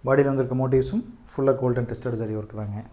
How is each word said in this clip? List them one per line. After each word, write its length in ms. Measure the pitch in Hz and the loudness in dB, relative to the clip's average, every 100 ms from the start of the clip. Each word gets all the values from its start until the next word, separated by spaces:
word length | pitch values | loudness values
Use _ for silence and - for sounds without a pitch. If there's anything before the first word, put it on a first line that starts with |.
| 131 | 4
பாடியில் 240 | 135 139 | 4 4
வந்திருக்க 260 | 139 123 127 | 2 0 0
மோட்டிவ்ஸும் 420 | 131 131 131 214 240 - - | 2 2 2 -2 -4 -16 -12
ஃபுல்லா 220 | - 135 131 | 0 2 2
golden 260 | 127 123 120 | 0 0 -2
twisted 260 | 117 127 117 | -4 -4 -4
jury 160 | 110 107 | -4 -6
ஒர்க் 140 | 104 107 | -6 -8
தாங்க. 200 | 104 101 110 | -8 -8 -12